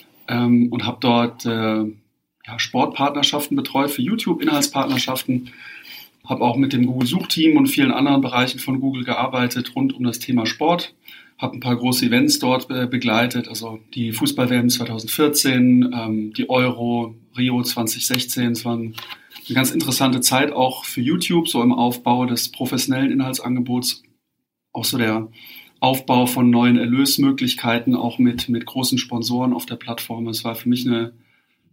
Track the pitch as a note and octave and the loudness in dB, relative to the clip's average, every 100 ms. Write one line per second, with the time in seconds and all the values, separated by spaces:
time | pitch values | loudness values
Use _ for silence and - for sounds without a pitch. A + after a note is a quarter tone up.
0 | - _ - A#2+ A#2+ A#2+ A#2+ A#2+ - A#2+ | -20 _ -6 0 4 4 4 0 -4 -2
1 | B2+ A#2+ A#2+ A#2+ A#2+ A2+ A2 A2 G#2+ G#2+ | 2 2 2 -2 -4 -2 0 0 -2 -6
2 | _ _ _ _ - A#2 - B2+ - - | _ _ _ _ -16 -8 -4 0 0 0
3 | C#3 C#3+ C#3 D3 - C#3 B2+ C3+ D3 - | -2 2 0 0 -2 -2 -2 -2 -2 -2
4 | B2+ A#3 - E3+ D3+ D3 C#3 C#3 C#3 B2+ | -2 -2 0 0 2 2 0 0 0 0
5 | - C3 - B2+ - - - - - - | -2 -4 -2 -2 -2 -14 -20 -20 -20 -20
6 | - _ - B2+ A#2+ A#2+ C3+ C3+ B2 B2+ | -20 _ -8 -2 0 2 2 2 0 2
7 | B2 F3+ - - D#3+ D3+ C3+ - C3 A#2 | 0 -2 -2 2 4 6 4 4 2 2
8 | C#3 C#3 B2+ B2 B2 B2 - C3 C3+ C3 | 2 4 2 0 0 -2 -4 -2 -2 -2
9 | B2 A#2 B2+ B2+ B2 B2 B2 C3 C3+ C3 | -2 -2 0 0 -2 -2 -6 -2 -2 0
10 | B2 A2+ - B2 A2 - D3+ F3 - - | -4 -4 -2 0 0 -2 0 0 -2 -14
11 | - - - _ B2+ B2 B2 A#2+ B2 B2 | -20 -20 -20 _ -8 -4 -2 0 0 2
12 | A#2+ A#2+ D3 D3 B2+ B2+ - C3 B2 B2 | 2 4 2 2 2 0 -2 -4 -2 -2
13 | A#2+ A2 B2 B2 A#2 A2 A2+ A2 - - | 0 2 2 -2 -6 -10 -12 -14 -12 -6
14 | A2+ A2 D3 - B2 B2 A#2+ A#2+ A#2 A2 | -4 -2 -2 0 0 2 2 0 -4 -6
15 | G#2 - D3+ D3 C3+ B2+ B2 B2 B2 B2 | -8 0 2 2 2 4 6 6 4 0
16 | A2+ G#2+ G#2+ A2 B2 B2+ B2+ A#2 A#2 A#2+ | -4 -4 -4 -6 0 2 2 0 -2 -2
17 | A2+ A2+ _ - B2+ B2 B2 - A2 A#2+ | -4 -10 _ -4 0 0 -2 -4 -4 -4
18 | - B2+ B2 - A#2+ A#2 A#2+ A#2 A2+ A2 | -4 -4 -4 -2 -2 -2 -4 -6 -6 -12
19 | - - _ - - B2 C3 - - A#2+ | -16 -18 _ -20 -4 0 0 0 -2 0
20 | C3+ B2 A#2+ C3 D3 - C3 - - - | 0 2 2 2 0 0 -2 -2 -8 -4
21 | B2 F3 - F3 - B2+ A#2+ A#2+ A#2+ B2 | -2 -2 0 0 0 2 2 2 0 -2
22 | - B2 B2 A#2 - - B2 B2+ - C3 | -2 0 0 -2 -4 -6 -4 -4 -2 0
23 | C3+ C3+ C3 B2+ B2 B2+ B2 B2 B2 - | 0 0 -2 -4 -4 -2 0 -2 -2 -6
24 | _ _ _ _ _ _ _ - A2+ C3 | _ _ _ _ _ _ _ -6 -4 0
25 | A2 A2 A2 - - - - _ C3 C3 | 0 -2 -6 -14 -20 -20 -20 _ 0 0
26 | - B2+ B2 C3 B2 A#2+ B2 A#2+ A#2 C3 | 2 4 4 4 4 6 6 4 4 2
27 | C#3 - C#3 C3+ B2 - A#2+ A#2 A#2 B2 | 2 4 2 2 -2 -2 0 0 2 0
28 | A#2+ - B2 A#2+ - A#2 - C3 B2+ B2+ | 0 2 2 2 -2 -4 -2 -4 0 -2
29 | - A#2+ A2+ B2 B2+ B2 - A#2 A#2+ A#2 | -2 -4 -2 0 0 -2 -4 -10 -8 -10
30 | - A#2 A#2 A2 A#2 A2+ A#2+ B2 B2+ A#2 | -8 -8 -6 -6 -6 -4 0 0 2 0
31 | A#2 - _ _ _ _ _ | -2 -8 _ _ _ _ _